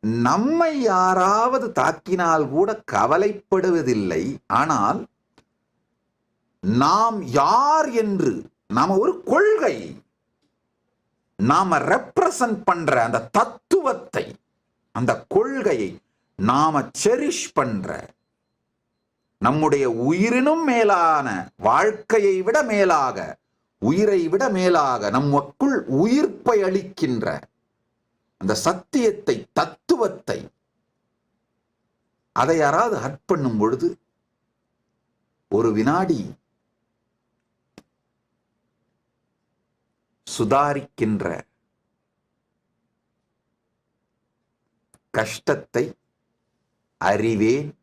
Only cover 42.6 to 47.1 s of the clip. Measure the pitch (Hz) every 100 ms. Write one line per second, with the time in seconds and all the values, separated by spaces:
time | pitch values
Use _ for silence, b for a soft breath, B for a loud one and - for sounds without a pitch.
42.6 | _ _ _ _ _ _ _ _ _ _
43.6 | _ _ _ _ _ _ _ _ _ _
44.6 | _ _ _ _ _ - 110 - - 143
45.6 | - 120 143 - _ _ _ _ _ _
46.6 | _ _ _ _ 92